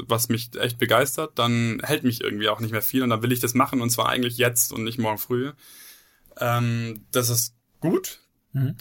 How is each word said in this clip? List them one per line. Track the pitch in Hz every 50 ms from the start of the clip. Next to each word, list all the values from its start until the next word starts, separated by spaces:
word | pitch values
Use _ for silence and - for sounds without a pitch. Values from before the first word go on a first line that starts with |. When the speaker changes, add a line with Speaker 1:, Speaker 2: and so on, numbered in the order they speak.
| -
Speaker 1:
was | - 117 113 117 -
mich | 113 113 - - - -
echt | 104 123 120
begeistert, | - 127 117 110 117 139 139 - - 160 156 - -
dann | 117 120 120 117 117 117 110 104 -
hält | - 151 139 -
mich | 127 113 -
irgendwie | 104 104 104 104 107 107
auch | 107 -
nicht | 113 107
mehr | 113 107 -
viel | - - 131
und | 131 120
dann | 113 107 113
will | 120
ich | 127 120
das | 123 117 -
machen | 127 131 - - 131
und | 117 120
zwar | 120 - 113 120
eigentlich | 127 123 123 120 117
jetzt | 120 123 123 120 - - - -
und | 117 110
nicht | 113 113 -
morgen | 110 110 107
früh. | 101 - - 123 123 131 143 147 _ - - - - - - - - _ _ _ _ _ _ -
Ähm, | - 123 120 120 120 120 117 117 117 117 113 113 - - -
das | - 127 120 117
ist | 120 120 - - _ _ _ _ _ -
gut. | - 160 208 381 370 - - - _ _ _ _ _ _ -
Speaker 2:
Mhm. | 135 131 - - -